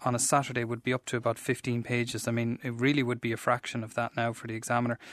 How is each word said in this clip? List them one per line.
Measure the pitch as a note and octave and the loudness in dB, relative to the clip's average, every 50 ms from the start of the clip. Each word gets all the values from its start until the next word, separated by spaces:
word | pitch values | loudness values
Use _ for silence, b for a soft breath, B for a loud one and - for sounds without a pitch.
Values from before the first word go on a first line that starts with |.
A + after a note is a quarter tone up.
| - | 0
on | B2+ | 0
a | A#2+ A#2 | 2 2
Saturday | - - D3 C#3 C3+ - B2+ B2 A#2 | 4 4 4 4 4 2 -2 -2 -2
would | A2+ A#2+ A#2 | -2 -4 -2
be | - B2+ | 0 0
up | B2+ B2 - | 0 0 -2
to | - B2 | -2 -4
about | A#2 - A#2 A2 - | 0 0 0 -2 0
fifteen | - - A#2 - - C3 A#2+ A#2+ A2+ | 0 -2 -2 0 0 0 0 0 0
pages. | - B2 A#2+ A#2 A#2+ - A2 - | 0 0 0 0 0 -2 -4 -2
I | A#2+ | 0
mean, | A#2 A#2 A#2 A#2 B2 - - | 0 2 0 0 -2 -2 -4
it | B2 | -6
really | A#2 A#2 B2+ C#3 D3 C#3+ B2 | -2 2 2 4 4 4 2
would | A#2+ A#2+ A2+ | 0 0 -2
be | - A#2 | -2 -2
a | A2+ | -2
fraction | - - B2 A#2+ A#2+ - - - A#2+ A2 | 0 2 2 2 2 0 -4 -4 -4 -6
of | A#2+ - | -4 -2
that | B2 A#2 - - | -4 -4 -2 0
now | A#2+ A#2 A#2 | 0 0 0
for | A2+ - - A2+ | -2 -4 -6 -8
the | A2+ | -6
Examiner. | A2+ - - A#2+ A#2+ A#2+ A#2+ A2+ B B B | -6 -2 0 2 2 2 2 -2 B B B